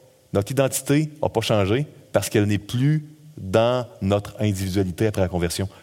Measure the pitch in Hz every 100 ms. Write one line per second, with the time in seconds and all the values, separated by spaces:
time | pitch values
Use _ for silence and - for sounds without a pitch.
0 | - _ _ 98 101 131 135 - - 143
1 | 156 147 - 113 113 110 95 120 147 -
2 | - 104 104 113 101 104 104 123 139 156
3 | 151 - - - 95 104 117 127 117 -
4 | 98 101 101 - 107 95 95 95 92 82
5 | 110 104 90 90 85 - 98 -